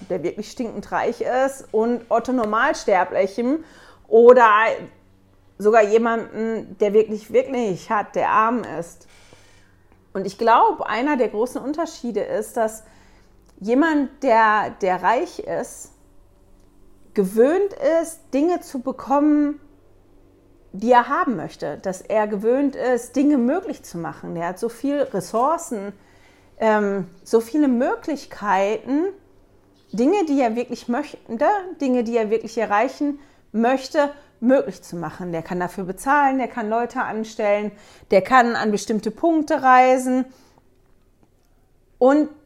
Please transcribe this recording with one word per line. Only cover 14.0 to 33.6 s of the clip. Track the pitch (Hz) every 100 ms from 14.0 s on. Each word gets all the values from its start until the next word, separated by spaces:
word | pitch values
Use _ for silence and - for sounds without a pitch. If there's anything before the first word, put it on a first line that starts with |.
| 262 -
der, | 269 226 220 214 151 -
der | 190 185
reich | 185 247 349 -
ist, | - 165 247 - - _ _ - - _ _ - _ _ - - -
gewöhnt | - 190 220 262 370 403 - 285 330
ist, | 320 - _
Dinge | 269 330 339
zu | - 262
bekommen, | 262 254 - 285 302 294 294 294 - _ _ _ _ _ _ _ _ _ _
die | 190 220
er | 240 240
haben | 302 349 190
möchte. | 143 - 156 147
Dass | 190 185
er | - 220 214
gewöhnt | 208 220 262 285 -
ist, | 247 240 240 262
Dinge | 294 285
möglich | 240 339 381 -
zu | - 175
machen. | 160 - 175 170
Der | 170
hat | 185
so | 226
viel | 233 277 285
Ressourcen, | 262 190 175 226 269 330 - 214 202 - _ _ _ _ _ _
ähm, | 220 214 202 196 180 -
so | - 226
viele | 226 302 285
Möglichkeiten, | 240 302 453 - 277 - - 202 190 196 220 226 285 381 381 _ _ _ _ _ _ _
Dinge, | 190 262 403 320
die | 277
er | 240 233
wirklich | 247 233 -
möchte, | 240 294 - - 226 302 415 370 339
Dinge, | 277 247
die | 226 233
er | 214
wirklich | 220 - 240
erreichen | 202 202 269 - 285 285 - _ _
möchte, | 214